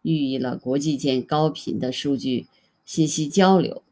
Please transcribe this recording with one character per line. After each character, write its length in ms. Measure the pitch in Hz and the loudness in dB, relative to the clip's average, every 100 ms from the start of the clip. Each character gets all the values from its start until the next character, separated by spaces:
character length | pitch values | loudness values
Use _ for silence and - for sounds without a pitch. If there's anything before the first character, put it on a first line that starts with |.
寓 240 | 156 160 | -2 -2
意 140 | 139 131 | 0 -2
了 180 | 127 123 | -4 -6
国 220 | 127 139 | -4 -2
际 180 | 151 139 | -2 -2
间 240 | 143 131 | 0 -2
高 300 | 123 151 156 | 0 0 0
频 280 | 147 - 110 | -2 -8 -6
的 140 | 127 | -4
数 240 | 127 143 135 | -4 -2 -2
据 320 | 135 123 - _ _ _ | -2 -4 -6 _ _ _
信 220 | - - 156 | -8 0 0
息 220 | 143 151 | 0 0
交 320 | 196 190 190 | 4 6 6
流 240 | 143 - _ | 4 -4 _